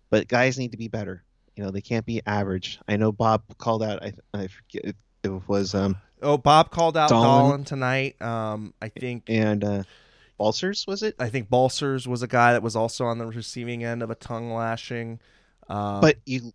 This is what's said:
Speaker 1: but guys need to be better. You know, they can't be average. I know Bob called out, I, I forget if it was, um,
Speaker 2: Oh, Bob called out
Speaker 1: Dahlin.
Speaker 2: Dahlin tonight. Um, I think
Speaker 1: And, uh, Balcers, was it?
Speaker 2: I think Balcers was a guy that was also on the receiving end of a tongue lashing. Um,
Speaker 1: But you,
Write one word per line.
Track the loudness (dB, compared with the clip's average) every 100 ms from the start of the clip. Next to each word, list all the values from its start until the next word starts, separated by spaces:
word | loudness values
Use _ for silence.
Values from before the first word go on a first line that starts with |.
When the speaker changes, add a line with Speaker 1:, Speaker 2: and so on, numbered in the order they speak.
| _
Speaker 1:
but | 0 2
guys | 2 2 0
need | -6
to | -8
be | -8
better. | -6 -8 -10 _ _ _ -10
You |
know, | -6
they | -6
can't | -2 -2 -2
be | -4 -2
average. | -2 0 -4 -6 -12 -4
I | 0
know | 2
Bob | 2 2 2 0 -6
called | -2 -2
out, | -2 -4
I, | -8 -14 _
I | -8 -8
forget | -12 _ -10
if | -10 -12 _ _
it | -6 -6 -2
was, | 0 0
um, | 0 0 -2 -8 _
Speaker 2:
Oh, | 0 2
Bob | 6 6 6
called | 2 2 4
out | 4
Speaker 1:
Dahlin. | 6 8 8 6 4
Speaker 2:
Dahlin | -4
tonight. | -2 0 0 -2 -6
Um, | -6 -4 -4 -6 -10 -12
I | -12
think | -8 -8 -8 -2
Speaker 1:
And, | 2 2 2
uh, | 0 -2 -6 -14 _ _ _ -2
Balcers, | -2 0 -4 -4 -6
was | -4
it? | -4 -4
Speaker 2:
I | -4
think | -4 0
Balcers | 2 2 0 -4 -4 -4
was | -6
a | 0
guy | 4 6
that | 4
was | 2 0
also | -2 -2 -4
on | -4
the | -8
receiving | -10 -10 -10 -8 -6
end | -6 -6
of | -6
a |
tongue | -8 -10 -8 -6
lashing. | -4 -4 -6 -8 -8 -8 -12 _ _ _ _ -8
Um, | -4 -4 2
Speaker 1:
But | 2 2
you, | -4 -8 -8